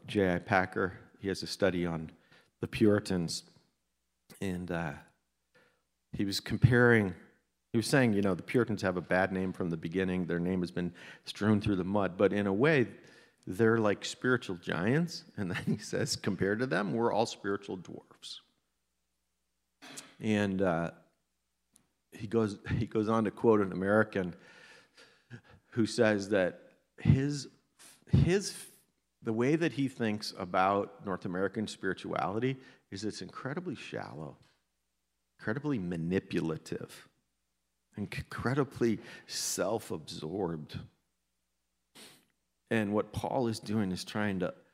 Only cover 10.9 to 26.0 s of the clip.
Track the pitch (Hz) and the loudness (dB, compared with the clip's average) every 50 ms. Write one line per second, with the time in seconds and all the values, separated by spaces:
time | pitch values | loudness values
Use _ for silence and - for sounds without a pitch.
10.9 | 85 - - - - - _ - - - 98 107 107 104 98 104 101 92 87 90 | -6 -10 -16 -20 -20 -18 _ -14 -8 -2 2 2 4 4 2 2 0 0 0 0
11.9 | 98 104 98 92 87 92 107 95 98 104 101 101 95 98 127 156 165 139 117 - | 0 0 0 0 2 4 4 4 4 2 0 0 2 2 4 4 4 4 2 0
12.9 | - - - - - - - _ _ _ _ - 95 92 117 113 113 113 110 104 | -2 -10 -20 -20 -20 -20 -20 _ _ _ _ -6 0 2 4 4 4 4 2 2
13.9 | 98 - - - - - - 127 127 120 - - 95 85 - - 85 78 85 107 | 0 0 -4 -8 -8 -4 0 0 0 0 0 -4 -10 -8 -6 -4 -4 -2 0 2
14.9 | 127 156 175 165 - - - - - - 104 87 85 - - - - 110 - - | 2 2 0 -2 -6 -10 -16 -14 -10 -8 -6 -6 -6 -4 -4 -4 -4 -4 -4 -6
15.9 | - 95 101 - - - - - 98 85 - 95 104 110 127 131 151 180 208 196 | -4 -4 -2 -2 -4 -4 -4 -4 -2 0 0 0 0 0 -2 -2 -2 -2 -2 -2
16.9 | 143 113 113 117 95 98 113 113 - - - 104 98 98 - - 98 95 82 - | -2 0 0 0 2 0 0 -2 -4 -6 -4 -4 -4 -4 -4 -8 -10 -10 -10 -12
17.9 | - - - - - _ - - - - - _ _ _ _ _ _ _ _ _ | -16 -16 -18 -20 -20 _ -18 -16 -16 -16 -18 _ _ _ _ _ _ _ _ _
18.9 | _ _ _ _ _ _ _ _ _ _ _ _ _ _ _ _ _ _ - - | _ _ _ _ _ _ _ _ _ _ _ _ _ _ _ _ _ _ -20 -20
19.9 | - - - - - - 101 110 107 104 104 101 95 92 98 92 85 82 85 80 | -18 -18 -18 -20 -14 -6 -2 0 2 2 2 2 0 2 2 2 2 0 -2 -4
20.9 | - - _ _ _ _ _ _ _ _ _ _ _ _ _ _ _ _ _ _ | -6 -12 _ _ _ _ _ _ _ _ _ _ _ _ _ _ _ _ _ _
21.9 | _ _ _ _ - - 117 101 104 113 110 104 101 - - - - - 113 101 | _ _ _ _ -16 -12 -8 -2 0 2 2 0 0 -4 -6 -4 -2 -2 -2 -2
22.9 | - 113 107 104 113 113 110 104 - - - 120 110 104 101 92 90 87 92 98 | 0 0 0 2 2 2 2 0 0 2 4 6 6 6 4 2 -2 -2 0 4
23.9 | 104 107 107 107 - 98 92 90 82 - - - - - - - - - - _ | 4 4 4 4 2 -2 -2 -2 -4 -10 -16 -20 -20 -20 -20 -20 -20 -20 -20 _
24.9 | _ - - - _ _ _ - 120 117 - - - - _ _ - 123 113 104 | _ -20 -20 -20 _ _ _ -20 -20 -20 -20 -20 -20 -20 _ _ 0 0 0 2
25.9 | - - | 4 4